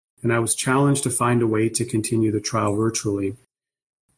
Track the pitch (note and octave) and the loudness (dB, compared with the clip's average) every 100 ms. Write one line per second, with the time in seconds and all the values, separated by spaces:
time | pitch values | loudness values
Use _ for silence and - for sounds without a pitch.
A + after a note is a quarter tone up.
0 | _ _ A#2+ A#2 A2+ - - C3 C#3+ C#3 | _ _ 0 0 0 -2 0 2 4 2
1 | B2+ A#2+ A#2+ A#2+ A#2 A2 A2+ - A#2 A2+ | 0 0 2 2 2 2 0 -2 -2 -2
2 | G#2+ A2+ A2 G#2 - A2+ G#2 G2+ A2+ A2 | 0 0 0 0 -2 -2 0 0 0 -2
3 | G#2+ G2+ G2 G2 _ _ _ _ _ _ | -4 -2 -4 -8 _ _ _ _ _ _
4 | _ | _